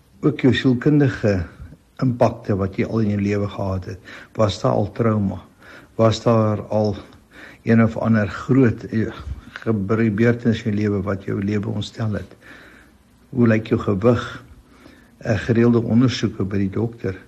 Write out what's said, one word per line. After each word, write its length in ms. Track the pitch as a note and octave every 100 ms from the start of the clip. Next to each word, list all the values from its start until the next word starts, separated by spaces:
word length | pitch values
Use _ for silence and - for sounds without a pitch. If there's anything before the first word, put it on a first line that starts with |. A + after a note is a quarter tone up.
| _ -
Ook 200 | D3+ -
jou 140 | C3
sielkundige 920 | - C3 B2 D3+ D3 C3+ - G#2+ F#2+ D#2+ - - - _ -
impakte 540 | C3 A#2+ A2+ - - G2
wat 200 | F#2+ -
jy 80 |
al 140 | - A2+
in 120 | G#2
jou 100 | G2+
lewe 280 | G2+ G#2 G2+
gehad 360 | - G2 F#2+
het. 140 | G2+ F#2+ - - -
Was 260 | - G#2 -
daar 120 | B2+
al 200 | A#2 G2+
trauma? 480 | - A2+ G#2+ G2 F#2+ - _ - - - -
Was 260 | A2+ G2
daar 400 | B2 A2+ G#2+ G#2
al 340 | - G#2+ G#2+ G2+ - - _ - - -
een 200 | A2+ A2+
of 140 | A2 -
ander 320 | A2+ A2 G2
groot, 560 | - - C3 A#2+ F#2
eh, 280 | F#2+ A2 G#2 - - - -
gebeurtenis 1080 | - A2+ G#2+ F#2+ A2 A2+ G2 A#2 A#2 A#2 A2
in 120 | A2+
jou 80 | G#2
lewe 200 | G#2 G2+
wat 220 | G2 G2
jou 200 | - G#2+
lewe 240 | G2+ G#2 G#2+
ontstel 440 | G#2+ - - A2
het? 240 | F#2+ F#2 - - - - - _ _ _ _ -
Hoe 160 | B2+ A#2
lyk 200 | A2 -
jou 120 | A2+
gewig? 640 | - F#2+ A#2 A#2+ - - - - _ - - - _ -
Eh, 200 | A#2+ G2+
gereelde 440 | - A2+ A#2+ A#2
ondersoeke 640 | - A2+ B2+ - G#2+ -
by 140 | F#2+ G2+
die 120 | F#2+
dokter. 460 | G#2 A#2 - F#2+ F#2+